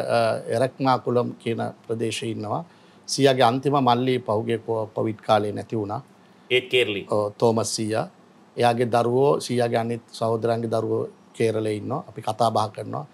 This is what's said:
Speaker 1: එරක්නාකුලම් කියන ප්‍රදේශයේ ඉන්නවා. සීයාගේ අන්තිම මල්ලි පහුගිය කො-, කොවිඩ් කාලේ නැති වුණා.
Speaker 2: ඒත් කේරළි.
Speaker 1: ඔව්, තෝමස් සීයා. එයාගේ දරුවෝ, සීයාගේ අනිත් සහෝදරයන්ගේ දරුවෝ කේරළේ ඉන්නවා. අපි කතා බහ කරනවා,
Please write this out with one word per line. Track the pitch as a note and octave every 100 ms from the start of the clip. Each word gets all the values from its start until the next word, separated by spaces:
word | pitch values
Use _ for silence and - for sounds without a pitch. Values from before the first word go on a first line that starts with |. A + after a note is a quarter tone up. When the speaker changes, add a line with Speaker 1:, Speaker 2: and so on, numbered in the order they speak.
| B2+ A#2 A2+ A2+ -
Speaker 1:
එරක්නාකුලම් | A#2 C3 - C3+ B2 C3 A#2+ A#2+
කියන | - - C#3+ A#2 - -
ප්‍රදේශයේ | A2+ A#2 G#2+ A#2
ඉන්නවා. | A2 G#2+ C3 F3 - - - -
සීයාගේ | - C#3 C3
අන්තිම | A#2+ C3 C#3
මල්ලි | C#3+ B2 A#2+ B2+ B2+
පහුගිය | - G#2+ A#2 A2+
කො-, | G#2+ A2+ G#2+
කොවිඩ් | - A2+ A2
කාලේ | - A2 G#2
නැති | G#2 G2+ A2+
වුණා. | G2+ A2+ - - _ _ -
Speaker 2:
ඒත් | B2 B2+
කේරළි. | B2+ A#2 G2 E2
Speaker 1:
ඔව්, | G#2+ G#2 -
තෝමස් | A#2+ A2+ G#2+ -
සීයා. | A2 A2 F3 - - - - -
එයාගේ | A#2+ A#2 B2
දරුවෝ, | A#2 A#2 B2 C#3 D#3
සීයාගේ | - B2 A#2+ A#2
අනිත් | A#2 A#2 -
සහෝදරයන්ගේ | - A2+ A#2 A#2 A2+ A#2
දරුවෝ | A2+ A2 A2 - - -
කේරළේ | - A2+ A2 A2
ඉන්නවා. | G#2 G2 C3+ -
අපි | -
කතා | - A2 A#2
බහ | A2 G#2+
කරනවා, | A2+ A2 A#2 -